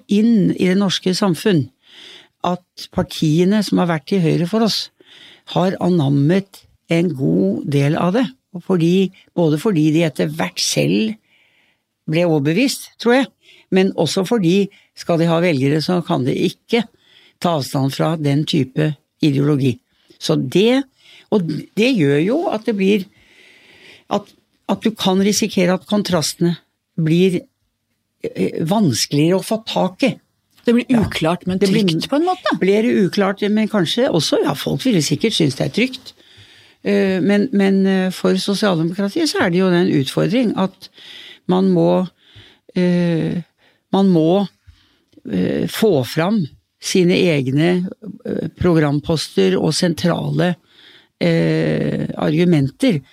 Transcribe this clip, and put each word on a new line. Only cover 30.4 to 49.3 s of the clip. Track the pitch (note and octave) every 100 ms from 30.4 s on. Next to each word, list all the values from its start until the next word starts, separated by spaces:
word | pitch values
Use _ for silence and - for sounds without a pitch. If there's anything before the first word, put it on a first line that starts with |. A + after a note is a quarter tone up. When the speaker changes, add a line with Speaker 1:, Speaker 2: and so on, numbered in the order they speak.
| _ _ -
Speaker 2:
Det | A#3+
blir | -
Speaker 1:
Ja. | A#3+
Speaker 2:
uklart, | F3 - D#3+ F3 F3+
men | F#3+
Speaker 1:
Det | G3
blir | A3 F#3+
Speaker 2:
trygt | D#3+ -
på | C#4+
en | F4+
måte. | F#4 D5+ -
Speaker 1:
blir | F#3 G#3 A#3+ A#3 F3
uklart, | G3+ F#3+ G3+ G#3
men | G#3+ G#3+
kanskje | G#3 D#3+ - C4+
også, | E3 - -
ja, | E4
folk | D3 D#3 D3+ C4
ville | F#3
sikkert | C#3 - A3+
synes | - D3+ -
det | D3+
er |
trygt. | F#3+ C4 - - - _ - - - - _
Eh, | G3 G3+ G3 F#3+
men, | G3 G3+ -
men, | G3+ G3 G3 F#3+
eh, | F#3+ F#3
for | - F#3 F#3+
sosialdemokratiet | G#3 G3 G#3 E3 E3 F#3 G3+ D#4+ D4+
så | G4
er | G#3
det | F3
jo | F#3+
en | F3 F#3+
utfordring | D3 C3 D#3 D#3+ A#3+ A3 -
at | F#3+ - - - - - - - -
man | F#3 F#3+
må, | F3 E3+ F3+ F#3 _ _ - - _ - F#3
eh, | F3+ F3 F3 E3 D#3+ E3+ - _ _ _ _
man | F#3+ G3
må, | E3+ D#3+ G3 F#3+ _ _ - _ _ _ _ -
eh, | F#3 F3+ - E3+
få | - A3 D3 A#2
fram | D#3 F3 A3 D3 - _ _
sine | - F#3+ F3
egne, | F3+ F3+ D3 C3 C#3+ E3+ F3+ F#3 - G#3 - -
eh, | - D#3+ -
programposter | F3+ D#3+ D3+ D3 - D#3+ -